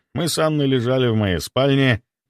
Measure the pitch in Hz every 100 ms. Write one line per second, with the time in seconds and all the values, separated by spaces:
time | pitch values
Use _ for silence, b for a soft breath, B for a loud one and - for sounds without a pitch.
0 | _ - 160 - 156 151 139 131 117 131
1 | 123 110 104 85 - - 139 139 135 117
2 | - _ _